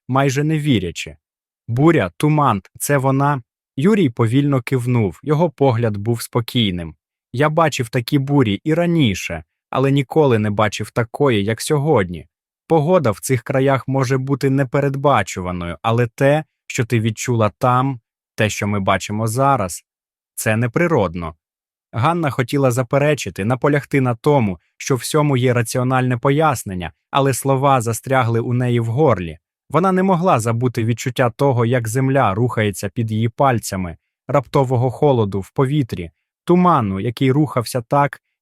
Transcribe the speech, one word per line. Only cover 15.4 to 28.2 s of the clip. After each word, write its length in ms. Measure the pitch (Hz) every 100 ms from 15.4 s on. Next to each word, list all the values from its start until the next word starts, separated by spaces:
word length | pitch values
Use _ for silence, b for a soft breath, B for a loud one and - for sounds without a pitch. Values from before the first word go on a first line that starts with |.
| 90 90 85 82
але 240 | 113 117 120
те, 380 | - 139 147 156 _ -
що 180 | -
ти 160 | 120 120
відчула 500 | 110 110 - 117 107 -
там, 420 | 127 123 135 127 _ _ _
те, 160 | - 107
що 160 | - 104
ми 140 | 104
бачимо 460 | 98 95 - 104 113
зараз, 580 | 113 139 135 95 - - _ _ _ _
це 220 | - 113 110
неприродно". 800 | 120 156 175 151 92 87 80 - _ _ _ _ _
Ганна 380 | 110 143 170 151
хотіла 400 | 120 123 143 131
заперечити, 720 | 120 123 139 147 151 98 -
наполягти 560 | 101 127 147 147 - 139
на 140 | 127
тому, 440 | 120 151 147 107 87 _ -
що 200 | - 131
всьому 400 | - 156 147 131
є 160 | 127
раціональне 640 | 120 117 127 127 131 127 120
пояснення, 760 | 139 143 156 127 - 92 82 - _
але 240 | 139 139
слова 460 | 127 135 131 139 135
застрягли 600 | 113 113 - 131